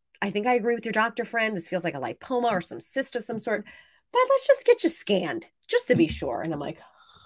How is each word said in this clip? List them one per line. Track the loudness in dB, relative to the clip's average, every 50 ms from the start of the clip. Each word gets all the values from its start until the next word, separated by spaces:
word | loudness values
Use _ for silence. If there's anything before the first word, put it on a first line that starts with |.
| _ _ _ -8
I, | -6
I | -4
think | -4 -2 0 2
I | 2
agree | 2 2 0 -2
with | -2 -4
your | -2
doctor | 0 0 0 0 -2 -4 -6
friend. | -4 -2 -2 -2 -2 -2
This | -4 -4 -4
feels | -4 -4 -4
like | -4 -6
a | -6
lipoma | -6 -8 -8 -10 -8 -4 -2 0 0 0
or | 0 -2
some | -4 -6 -10 -12
cyst | -12 -6 -4 -4 -4 -4 -6
of | -8
some | -6 -6 -8 -6
sort, | -4 -4 -4 -4 -4 -8 -18 -20 -20 _ _ _ _ _
but | 2 2 4 4
let's | 4 4 4 4
just | 2 6 6
get | 4 4 6
you | 4 2
scanned | 0 0 0 0 0 0 0 -2 -4 -6 -10 -14 _ _ _ -2
just | 0 2 4
to | 4 4
be | 4 4 2
sure." | 0 -2 -4 -4 -4 -4
And | -4 -4
I'm | -4 -4
like, | -6 -8 -10 -12 -16 -20 _ -20 -20 -20 -20 -20 -20